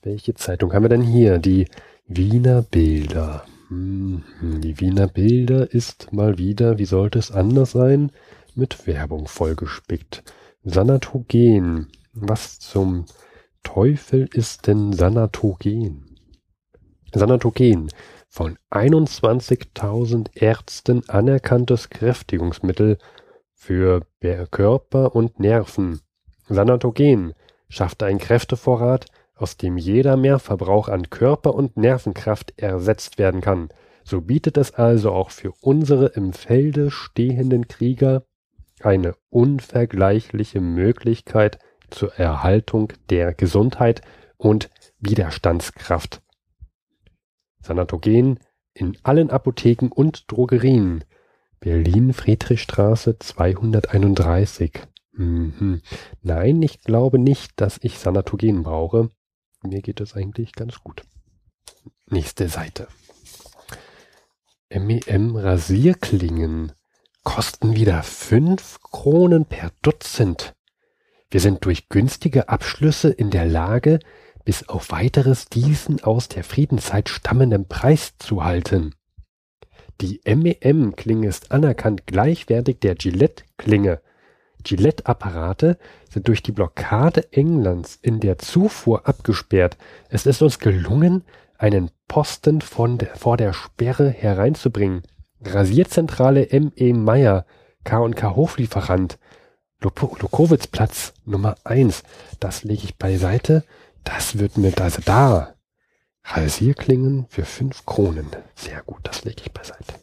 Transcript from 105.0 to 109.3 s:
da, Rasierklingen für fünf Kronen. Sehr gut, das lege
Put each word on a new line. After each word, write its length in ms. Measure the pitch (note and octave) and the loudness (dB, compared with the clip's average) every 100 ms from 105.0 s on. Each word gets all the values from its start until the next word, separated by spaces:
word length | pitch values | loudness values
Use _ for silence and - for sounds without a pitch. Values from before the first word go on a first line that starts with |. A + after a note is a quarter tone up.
da, 500 | - G2+ C#3 F#2+ - _ _ _ _ _ _ _ | 0 4 4 2 -2 _ _ _ _ _ _ _
Rasierklingen 1000 | - - D#2 - A2+ C#3+ - C3 C3 C#3 B2+ | -8 -4 -2 0 0 0 0 2 2 -2 -6
für 160 | - | -8
fünf 400 | F2 - C3+ - | -8 -6 -8 -8
Kronen. 440 | - - G2 D#2 D2 - - | -8 -2 -2 -2 -10 -14 -20
Sehr 280 | _ - D2+ | _ -16 -14
gut, 180 | - - | -16 -16
das 220 | - - | -14 -12
lege 180 | - | -12